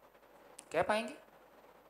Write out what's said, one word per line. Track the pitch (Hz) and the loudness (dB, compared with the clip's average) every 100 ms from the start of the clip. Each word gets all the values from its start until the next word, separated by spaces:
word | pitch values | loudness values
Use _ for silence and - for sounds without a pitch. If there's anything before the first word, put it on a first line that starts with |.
| - - - - - - - | -20 -20 -20 -20 -20 -20 -2
कह | 156 | 0
पाएंगे? | 185 214 240 302 - - - - - - | 2 0 -2 -10 -20 -20 -20 -20 -20 -20